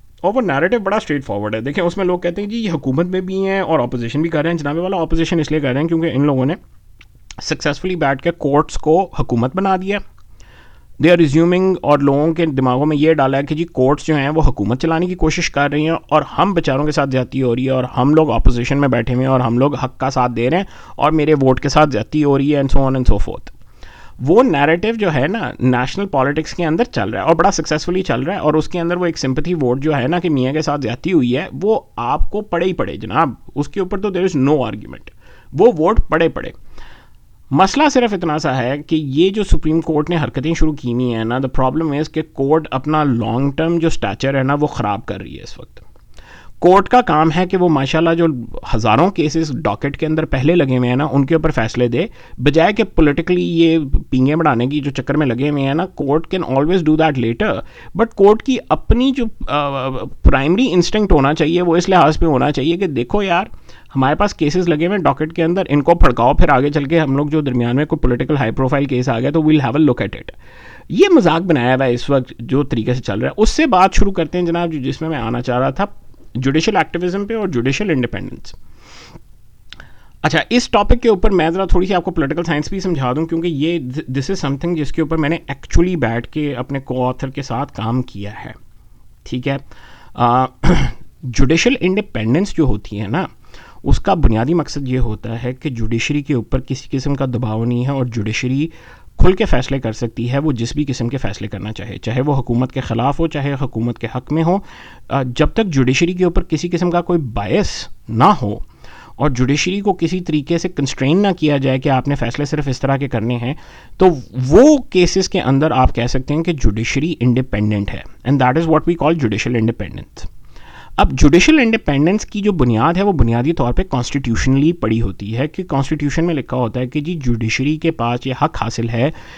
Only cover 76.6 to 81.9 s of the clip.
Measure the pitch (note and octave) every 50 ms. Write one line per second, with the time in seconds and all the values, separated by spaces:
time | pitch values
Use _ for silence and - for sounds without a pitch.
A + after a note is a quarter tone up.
76.6 | - A3 G3+ - D#3 - - E3+ F3+ F3 F3+ G3+ G3+ G3+ A3+ A3 G#3 F#3+ C#3 -
77.6 | A#2 C3+ C3+ - G#3 G3 D#3 C3 A#2+ A2+ - F#2+ F#2+ - - - - - - -
78.6 | - - - - - - - - - - - - - - - - - - - -
79.6 | - - - - - - - - - - - - - - - D#3 - - A3+ B3
80.6 | - - - G#3 G3+ - B3 A#3+ - A#3 G#3 F3+ G#3 G#3 G3 F3 D#3 E3 E3+ F#3+
81.6 | F#3+ F3 - F3 F#3+ F#3+